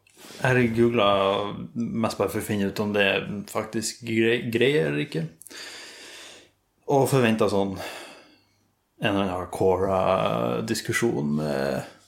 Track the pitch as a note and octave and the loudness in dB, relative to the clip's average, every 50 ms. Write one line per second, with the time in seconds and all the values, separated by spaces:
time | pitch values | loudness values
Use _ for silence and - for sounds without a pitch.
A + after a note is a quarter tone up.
0 | _ _ _ - - - - - - B2+ B2+ B2 B2 A2+ A2+ A#2 A#2 A#2+ A#2 A#2 | _ _ _ -20 -20 -20 -16 -4 0 2 4 4 4 2 4 4 4 4 4 4
1 | G2+ G2+ G2+ G2 G2 G2 G2+ G2+ G2+ G2+ A2 A2+ A#2+ A#2+ - A#2 A#2 - - A2+ | 4 4 4 4 4 2 2 0 -2 -4 -6 -8 -10 -10 -6 -6 -4 -4 -2 -2
2 | A2+ G#2 - - G2+ F#2+ - G#2+ - - G#2+ G2+ G2 G2 F#2+ - G#2+ G#2 G2+ G#2 | -2 -2 0 0 -2 0 0 -4 -4 -2 -2 0 0 -2 -2 -2 -2 0 2 2
3 | G2 G2 G2 G2 F#2+ G2 G#2 G2+ G2 - - A2 G#2+ - - A#2 G#2+ - - - | 2 2 2 0 -2 -4 -8 -8 -8 -6 -6 -6 -6 -4 -6 -4 -4 -4 -8 -8
4 | A#2+ A2+ A2+ A2+ A2+ A2+ A#2 A#2+ - A#2 A2+ A#2 A#2+ C#3 D3 D#3 D#3+ D3 C#3+ - | -6 -2 2 4 4 4 4 2 0 -2 2 4 4 4 4 2 0 0 -2 -2
5 | D3 - - E2 - - - _ - - - - - - - - - - - - | -4 -4 -4 -6 -6 -6 -10 _ -20 -20 -18 -16 -16 -16 -16 -16 -18 -18 -18 -20
6 | - - - - - - - - - _ _ _ _ _ _ _ _ - C#3+ C3+ | -20 -20 -18 -18 -20 -20 -20 -20 -20 _ _ _ _ _ _ _ _ 0 2 4
7 | C3 B2+ C#3+ C3+ A#2+ A2+ A2 A2 A2+ G2 G2+ G2 G2 G2 F#2+ F#2+ - - - - | 4 4 4 4 4 4 4 4 2 2 2 0 0 0 -4 -8 -10 -12 -12 -14
8 | - - - - - _ _ _ _ _ _ _ _ _ _ _ _ _ _ - | -16 -18 -20 -20 -20 _ _ _ _ _ _ _ _ _ _ _ _ _ _ -4
9 | - A2 G2+ G2 G2 F#2+ F2+ F2+ F2 E2+ - - G#2 F#2+ F#2 F2+ F#2+ G2 F#2+ F#2+ | -2 0 0 0 0 -2 -2 -4 -6 -8 -2 2 2 2 4 2 2 2 2 2
10 | F#2 F#2 F#2+ G2 G#2+ G2+ A2 A2+ A#2 A#2+ A#2+ A#2 A2+ A2+ A2+ - - - - - | 2 2 2 2 2 0 0 0 0 -2 -2 -2 -2 -2 -4 -4 -4 -2 -2 0
11 | A#2 A#2 E2+ C#2+ D2 D2 D2 D2+ D2+ D2+ C#2+ C2+ C#2 C#2 C2+ B1+ - - - - | 0 0 0 0 -2 -2 -2 -2 -2 -2 -2 -2 -2 -2 -2 -4 -6 -10 -16 -20
12 | _ | _